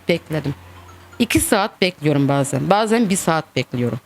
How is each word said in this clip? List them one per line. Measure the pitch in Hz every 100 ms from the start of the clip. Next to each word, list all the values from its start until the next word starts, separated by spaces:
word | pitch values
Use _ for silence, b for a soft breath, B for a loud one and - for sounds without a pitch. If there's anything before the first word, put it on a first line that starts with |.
| -
bekledim. | 165 - 156 139 135 - - - - - -
İki | 233 311
saat | 294 214 202 -
bekliyorum | 185 - 147 143 139
bazen. | 139 139 143 147
Bazen | 202 220 226 220
bir | 185
saat | - 160 - -
bekliyorum. | 123 127 120 127